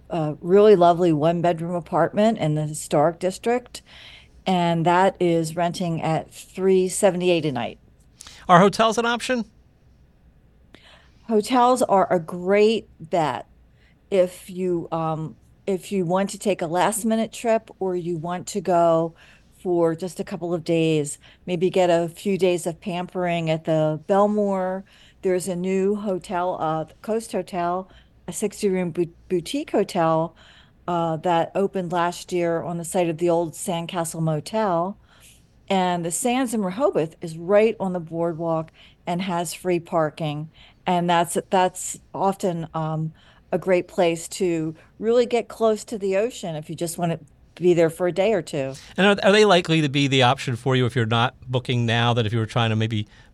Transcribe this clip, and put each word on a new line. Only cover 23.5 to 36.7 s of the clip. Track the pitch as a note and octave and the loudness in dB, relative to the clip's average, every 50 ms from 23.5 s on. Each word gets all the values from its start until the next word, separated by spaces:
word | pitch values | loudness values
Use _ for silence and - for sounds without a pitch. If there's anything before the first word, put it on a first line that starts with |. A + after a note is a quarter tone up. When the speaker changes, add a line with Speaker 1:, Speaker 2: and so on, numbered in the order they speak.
| D#3+ D#3+ D#3+ | -2 -2 -2
Speaker 1:
the | - D#3+ D#3 D#3 D#3 D#3 D3+ D3+ - | 0 0 2 2 0 -2 -4 -2 0
Belmore. | G3 G3 G#3 G#3 G#3 G#3 G#3 G3+ G3 F#3+ F#3 F#3 F#3 F#3+ G3 _ _ _ - - _ _ - | 2 2 4 2 2 0 0 -2 -2 -2 -4 -4 -6 -8 -10 _ _ _ -20 -20 _ _ -2
There's | F#3+ F3+ F3+ E3+ F#3+ | -2 -2 -2 -2 -4
a | F3 | -6
new | F3 F3+ F#3+ F#3+ F#3+ F#3+ G3 G#3+ | -4 -2 -2 0 0 0 0 -2
hotel, | G#3 G#3 G#3+ F#3 F3+ - - G3+ F3 F3+ F3+ E3+ - | -2 -2 -4 -4 -6 -6 -6 -4 -2 -2 -2 -2 -2
uh, | D#3 D#3 D#3+ D#3+ D#3 | -2 -2 -2 -2 -4
the | - - _ - | -8 -12 _ -6
Coast | - G#3+ A#3 A3+ - - | -4 -4 -4 -4 -6 -6
Hotel, | G3 F3+ - - F3 F3 F3 F3 F#3 F#3 - - - _ _ _ _ - | -6 -6 -6 -6 -4 -2 -2 -2 -4 -6 -10 -18 -20 _ _ _ _ -14
a | - E3+ | -12 -8
sixty-room | - A3 G3+ - - G#3+ G3+ F#3 F#3 F3+ F3 | -6 -6 -6 -6 -2 -2 0 0 0 -2 -4
bu-, | D#3+ F3+ F3 E3 - _ _ - | -2 -4 -4 -4 -6 _ _ -4
boutique | F#3 F3 D#3+ - - C#4 D#4+ - | -4 -4 -4 -4 -6 -6 -6 -2
hotel, | - D#4 D4 - - F#3+ E3 D#3+ D#3+ D#3+ D#3+ E3+ - _ - - - - - _ _ _ - - | -2 -2 -2 0 0 0 2 2 2 2 0 -2 -6 _ -20 -20 -20 -20 -20 _ _ _ -8 -4
uh, | F3 E3+ E3+ E3 D#3+ D3+ | -2 -2 -2 -2 -2 -2
that | - F3+ E3+ E3 D#3 - - | 0 0 2 2 0 0 0
opened | F#3 G3 F#3+ - F#3+ F3+ E3 F3+ | -2 -2 0 -2 -4 -6 -4 -2
last | F3 E3+ F3 F3 - - - F#3 | 0 0 -2 -2 -6 -10 -6 -2
year | F3 E3+ E3+ E3+ E3 - | -2 0 0 0 -2 -4
on | D#3 F3 E3+ | -4 -6 -8
the | E3+ | -8
site | - - F#3+ F3 E3 | -4 -2 0 0 0
of | E3 D#3 | -2 -2
the | F3 E3+ | 0 2
old | E3 E3+ F3 D#3+ D#3+ | 2 2 0 -2 -6
Sandcastle | - - G#3 F3 E3+ E3+ E3 F#3+ F3+ E3 D#3+ - E3 D#3+ | -10 -6 -6 -4 -4 -6 -6 -4 -4 -6 -4 -4 -4 -2
Motel. | D#3+ D#3 D3+ D3 - - A3 A3 G3 E3+ E3 E3+ F#3+ G#3 - _ _ _ _ - - - _ _ _ _ _ _ - | -2 -2 -2 -4 -4 -2 -2 0 0 0 0 0 -2 -6 -10 _ _ _ _ -20 -20 -20 _ _ _ _ _ _ -2
And | G3 F#3+ F#3 F3+ F3 F3 E3 | 0 0 2 0 0 -2 -2
the | E3+ | -4
Sands | E3+ - - B3 A#3+ B3+ C4+ A3+ A#3+ | -4 -2 -2 0 0 0 0 -2 -2
in | A3 G3 | -2 -2
Rehoboth | F3+ | -2